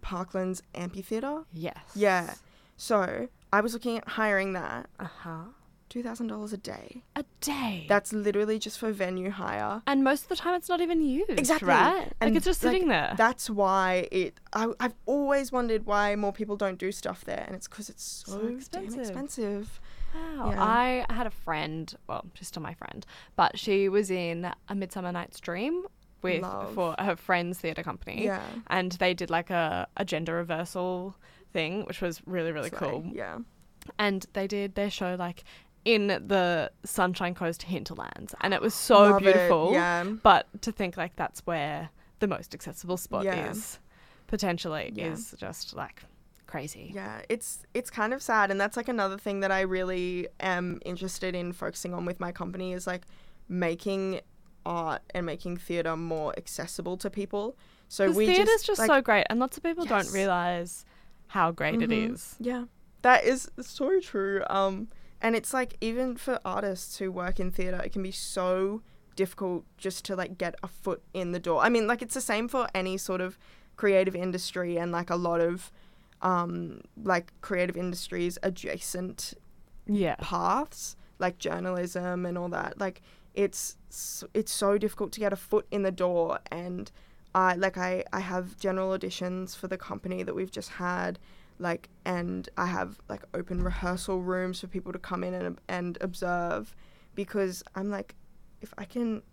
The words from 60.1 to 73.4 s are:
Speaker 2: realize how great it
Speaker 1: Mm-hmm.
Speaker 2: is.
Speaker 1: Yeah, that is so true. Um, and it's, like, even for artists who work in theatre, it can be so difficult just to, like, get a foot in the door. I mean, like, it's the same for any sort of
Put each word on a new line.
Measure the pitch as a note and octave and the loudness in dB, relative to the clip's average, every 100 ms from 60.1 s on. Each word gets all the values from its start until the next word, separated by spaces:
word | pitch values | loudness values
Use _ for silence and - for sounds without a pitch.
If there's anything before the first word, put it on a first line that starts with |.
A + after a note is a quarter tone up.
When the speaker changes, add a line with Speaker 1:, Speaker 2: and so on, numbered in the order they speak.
Speaker 2:
realize | G3 G3 F3+ F3 F3 F3 - - - - - - | 2 2 4 2 0 -4 -10 -16 -20 -20 -20 -6
how | G3+ E3+ | 4 4
great | E3+ D3+ A3+ | 4 0 2
it | A3+ | 2
Speaker 1:
Mm-hmm. | A3 A3 | 2 0
Speaker 2:
is. | B3 - - | -4 -10 -6
Speaker 1:
Yeah, | A#3 B3 A#3+ - - - | -4 -4 -6 -14 -20 2
that | B3 B3+ - | 8 8 8
is | C4 - - | 2 -2 -12
so | B3 - C#4 F#4+ | -12 -4 2 2
true. | F4 G#3 G3 G3 - | 2 -2 0 -2 0
Um, | G3 G3 F#3+ A3+ - - - | 2 2 0 -8 -12 -16 -2
and | A3+ A3+ | 0 0
it's, | A3+ | 0
like, | C4 B3+ - | -2 -2 -2
even | A3+ A3+ B3+ A#3+ | -4 0 -2 -2
for | - B3 | -4 -2
artists | - F#3+ G3+ F#3 - - | -2 -2 -2 -4 -8 -6
who | F#3+ | -6
work | F#3 F3+ - | -4 0 0
in | F#3 | 2
theatre, | F3+ F#3 F#3 | 2 0 0
it | - | -2
can | G3+ | -4
be | F#3+ | -4
so | - - - F#3 F#3 F#3+ G#3+ - - - - | -6 -6 -2 2 2 2 -2 -10 -20 -20 -2
difficult | F#3+ - F#3+ F3 - - | -2 -2 -4 -4 -8 -8
just | F#3+ F3+ - | -6 -6 -6
to, | F#3+ | -4
like, | F3+ F#3 | -4 -4
get | F3 - | -4 -4
a | F3+ | -12
foot | - G3 F3+ - | -6 -4 -4 -6
in | F#3 F3 | -6 -2
the | F3 | -2
door. | F3 D#3+ | 2 4
I | G#3+ | 6
mean, | A#3 G#3+ | 6 4
like, | A#3+ | 0
it's | A#3+ C4 | -2 -6
the | |
same | A#3+ G#3+ A#3 | 0 0 0
for | C4 A#3 | 0 0
any | F#3+ F#3 F#3+ | -2 -2 -4
sort | - F#3 | -4 -4
of | F#3 - | -4 -8